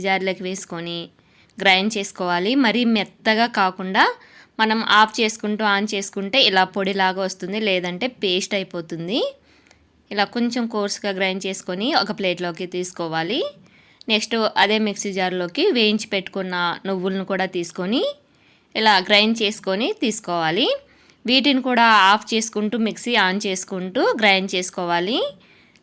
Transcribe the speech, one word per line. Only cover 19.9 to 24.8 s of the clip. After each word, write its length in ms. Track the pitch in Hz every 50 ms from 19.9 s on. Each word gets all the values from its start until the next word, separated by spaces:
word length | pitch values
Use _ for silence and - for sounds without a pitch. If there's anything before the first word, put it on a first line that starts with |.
| 427 - -
తీసుకోవాలి. 600 | 233 214 - - - 175 170 165 160 160 196 269 403 539 554 - _ _ _ _ _ _ _ - 220
వీటిని 340 | 247 262 233 285 277 262 262 269
కూడా 160 | 247 233 233 233 220 208 190 190 202
ఆఫ్ 140 | 220 - - 233
చేసుకుంటూ 440 | 220 220 220 - 214 208 214 220 240 226
మిక్సీ 260 | 214 180 - - 240 240 220 196
on 100 | 185 185 202 208
చేసుకుంటూ 580 | 208 190 185 - - 202 185 180 185 185 247 320 466 480 285 214
గ్రైండ్ 280 | 208 196 190 190 196 196
చేసుకోవాలి, 640 | 180 180 180 - -